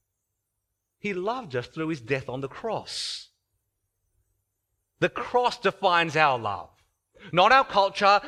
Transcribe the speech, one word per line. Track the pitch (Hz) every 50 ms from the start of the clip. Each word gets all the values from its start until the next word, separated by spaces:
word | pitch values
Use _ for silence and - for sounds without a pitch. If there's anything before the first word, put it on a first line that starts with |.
| _ _ _ _ _ _ _ _ _ _ _ _ _ _ _ _ _ _ _ _
He | - 208 196
loved | 180 180 214 240 262 240 160 123
us | 123 120 -
through | _ 160 160 156
his | 165 139
death | 117 110 139 131 - -
on | 120 135
the | 139 131
cross. | - - - 226 202 135 - - - - - - - - - _ _ _ _ _ _ _ _ _ _ _ _ _ _ _ _ _ _ _ _ _ _ _ _ _ _ _ _ _ _ _ _ _ _ _
The | - 262
cross | - - - - - 247 247 233 - -
defines | - 202 - - 196 190 175 170 165 165 139
our | 156 156 143 131 120
love. | 110 104 101 90 82 - _ _ _ _ _ _ _ _ _ _ - 185
Not | 156 170 185 220
our | 262 269 262
culture, | - - 202 196 196 - - 208 196 202 196 -